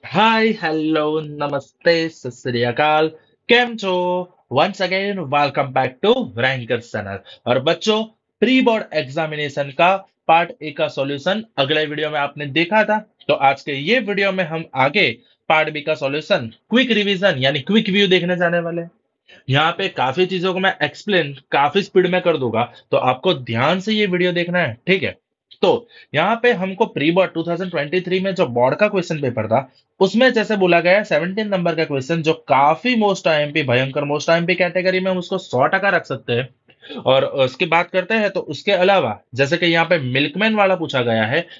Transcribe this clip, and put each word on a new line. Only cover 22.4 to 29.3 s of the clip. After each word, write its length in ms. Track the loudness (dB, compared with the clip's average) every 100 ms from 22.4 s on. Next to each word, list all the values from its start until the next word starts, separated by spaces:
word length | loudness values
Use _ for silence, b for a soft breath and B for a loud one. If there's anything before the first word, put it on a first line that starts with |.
| 0 -2 -4 B _
तो 60 | 0
आपको 380 | 2 0 0
ध्यान 460 | -2 -4 -2 0 0
से 120 | -2
ये 140 | -2 0
वीडियो 260 | 0 0
देखना 260 | -2 -2 -2
है, 200 | -2 -6 -2
ठीक 160 | 0
है? 160 | -2 -8 _ _ _ -2
तो 260 | 2 2 -2 B B
यहाँ 260 | -2 0 2
पे 100 | 2
हमको 340 | 0 -4 -2 -4
प्री 240 | 0 0
बोर्ड 220 | 2 0
टू 100 | -2
थाउजेंड 280 | -4 -4 -4
ट्वेंटी 300 | -6 -4 -4
थ्री 200 | -2 -2
में 140 | -2
जो 120 | -2 -2
बोर्ड 280 | 2 0
का 140 | 2 0
क्वेश्चन 320 | 0 -4 -4
पेपर 260 | -4